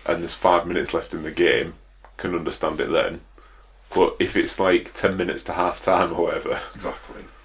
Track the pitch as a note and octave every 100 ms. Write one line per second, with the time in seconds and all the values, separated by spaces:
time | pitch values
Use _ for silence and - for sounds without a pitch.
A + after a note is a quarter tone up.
0 | - E2+ E2 - F#2 F2 F2 F2+ C#2+ E2
1 | - E2 D#2 D2+ E2 B1 D#2+ - - _
2 | - - F#2 F2 E2 - D#2 D#2 - D#2+
3 | - E2 - - - - _ - - F2+
4 | F2 - F2 F2 - - F#2+ F2+ - -
5 | G2 F#2+ F2 - - E2+ F2+ - - F2+
6 | F2 E2 E2 D#2+ - - - - - -
7 | - - - -